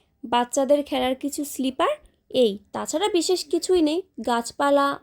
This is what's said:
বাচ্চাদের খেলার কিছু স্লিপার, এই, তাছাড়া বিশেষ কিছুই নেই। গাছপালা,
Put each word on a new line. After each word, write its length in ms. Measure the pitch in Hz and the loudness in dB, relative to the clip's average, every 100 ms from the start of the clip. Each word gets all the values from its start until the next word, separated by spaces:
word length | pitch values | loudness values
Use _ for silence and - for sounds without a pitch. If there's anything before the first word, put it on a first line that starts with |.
| _ _ | _ _
বাচ্চাদের 580 | 233 240 240 277 262 294 | -2 -2 0 -2 2 2
খেলার 320 | 285 269 254 | 2 -2 -2
কিছু 300 | 262 277 302 | -2 -6 -6
স্লিপার, 480 | 285 - 254 254 359 605 _ _ _ | -8 -4 -4 0 -2 -2 _ _ _
এই, 280 | 262 226 196 - | 2 2 0 -10
তাছাড়া 360 | 214 208 311 415 | -10 -6 -2 0
বিশেষ 360 | 339 311 349 | 0 0 -2
কিছুই 380 | - 339 - 359 | -2 -4 0 2
নেই। 200 | 302 339 - - 247 | 2 0 -6 -8 -2
গাছপালা, 720 | 240 - - 285 285 277 - | -2 -2 -2 2 4 2 -2